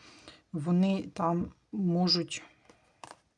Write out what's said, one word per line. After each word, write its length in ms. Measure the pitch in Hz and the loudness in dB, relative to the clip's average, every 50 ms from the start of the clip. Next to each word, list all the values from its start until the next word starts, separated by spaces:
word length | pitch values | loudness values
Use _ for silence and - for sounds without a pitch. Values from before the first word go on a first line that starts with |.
| - - - - - - - - _ _ - | -20 -20 -20 -20 -20 -20 -20 -20 _ _ -8
вони 500 | 165 143 175 175 180 190 196 196 190 - - - | -6 0 2 4 4 4 4 2 0 -4 -8 -6
там 380 | - 175 165 170 175 185 - - _ _ - - | -2 0 0 0 0 -2 -4 -10 _ _ -10 -4
можуть, 720 | 214 190 175 170 175 180 175 196 175 165 - - - - - _ _ _ _ - _ _ _ _ _ - - - _ _ _ _ | -2 0 2 2 4 4 4 2 0 0 -4 -8 -12 -12 -14 _ _ _ _ -20 _ _ _ _ _ -20 -20 -20 _ _ _ _